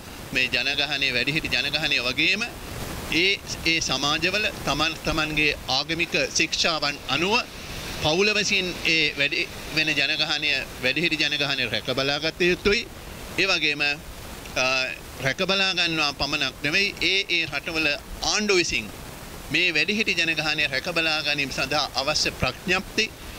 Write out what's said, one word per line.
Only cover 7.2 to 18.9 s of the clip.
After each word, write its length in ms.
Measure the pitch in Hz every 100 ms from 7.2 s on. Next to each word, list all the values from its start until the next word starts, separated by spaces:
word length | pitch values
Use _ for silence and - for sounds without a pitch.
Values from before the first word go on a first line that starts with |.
| 185 240 - - - - - -
පවුල 300 | 151 165 208
විසින් 320 | 208 202 202 180 160
ඒ 300 | 165 160 151 143
වැඩි 320 | 143 - - - -
වෙන 160 | 151 156
ජනගහනය, 640 | 143 139 151 156 147 151 135 120 -
වැඩිහිටි 380 | 127 143 170 156
ජනගහනය 480 | 151 147 143 135 120
රැකබලා 480 | 110 117 127 135 147
ගත 200 | 160 -
යුතුයි. 420 | 175 180 202 226 - - - - -
ඒ 120 | - 190
වගේම, 360 | 175 151 147 143 147 - - - - -
අ, 140 | 135 131 131 131 78 - -
රැකබලා 520 | 135 131 185 196 190
ගන්නවා 380 | 180 170 160 147
පමණක් 420 | 135 143 151 135 -
නෙවෙයි, 340 | 147 180 202 -
ඒ, 260 | 160 190 196
ඒ 200 | 170 156
රටවල 420 | 143 175 160 156 135 - -
ආණ්ඩුව 340 | 151 190 208 190
විසින් 300 | 160 131 107